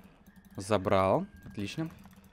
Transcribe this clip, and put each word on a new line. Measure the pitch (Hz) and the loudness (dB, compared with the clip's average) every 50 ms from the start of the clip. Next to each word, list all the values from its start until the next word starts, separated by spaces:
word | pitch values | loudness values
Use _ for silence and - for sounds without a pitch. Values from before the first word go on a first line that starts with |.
| - - - - - - _ - - - - | -20 -20 -20 -20 -20 -20 _ -20 -20 -16 -14
Забрал. | - 95 98 107 98 95 101 101 95 95 95 104 147 196 - - - - | -12 -2 0 0 0 2 2 4 4 4 4 4 2 0 -4 -10 -18 -18
Отлично. | - - - 101 101 - - 165 165 - - - - - - - - | -16 -10 -8 -8 -8 -6 -6 -8 -8 -8 -14 -20 -20 -20 -20 -20 -20